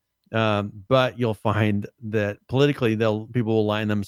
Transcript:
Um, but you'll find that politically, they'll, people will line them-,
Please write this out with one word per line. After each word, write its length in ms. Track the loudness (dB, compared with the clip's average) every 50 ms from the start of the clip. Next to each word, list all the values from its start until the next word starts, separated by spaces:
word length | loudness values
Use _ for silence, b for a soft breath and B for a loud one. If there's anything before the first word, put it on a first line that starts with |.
| _ _ _ _ _ _ -2
Um, 400 | 0 0 0 0 0 -2 -6 -10 -14 -2 2
but 300 | 2 2 2 0 -2 -2
you'll 160 | -2 -2 -2
find 520 | -2 -2 0 2 2 2 2 2 0 -4 -6 -12 _ -10
that 340 | -4 -2 -2 -2 -2 -4 -8 _ -4
politically, 460 | 0 2 2 2 2 0 0 0 0
they'll, 320 | 0 0 0 0 -2 -6 -6
people 260 | -4 -4 -2 0 2
will 120 | 2 2
line 220 | 0 0 -2 -2 -2
them-, 140 | -2 -2 -4